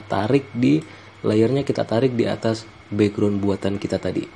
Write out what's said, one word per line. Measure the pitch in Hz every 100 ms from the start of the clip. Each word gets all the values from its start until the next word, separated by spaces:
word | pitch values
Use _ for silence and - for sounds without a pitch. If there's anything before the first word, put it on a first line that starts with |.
| -
tarik | 101 107 139 139
di | 117 127 156 - - - -
layernya, | 110 107 117 139 139
kita | 117 110
tarik | 113 131 117
di | 104
atas | - 113 113 - - -
background | 104 104 107 104 101
buatan | 101 95 98 101
kita | - 95
tadi. | 92 - -